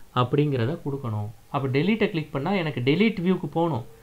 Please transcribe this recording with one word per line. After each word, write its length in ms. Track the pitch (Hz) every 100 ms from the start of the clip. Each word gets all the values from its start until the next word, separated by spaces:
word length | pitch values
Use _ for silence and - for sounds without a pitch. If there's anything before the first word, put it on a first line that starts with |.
| -
அப்படிங்கிறத 640 | 127 123 147 147 131 117 170
கொடுக்கணும். 460 | 143 135 113 107 104 - -
அப்போ 180 | 139 135
டெலீட்டை 420 | 131 180 220 202
click 220 | 160 147
பண்ணா 200 | 139 151
எனக்கு 280 | 202 156 127
delete 400 | 123 160 226 220
வியூக்கு 260 | 175 185 160
போகணும். 400 | 165 170 127 - -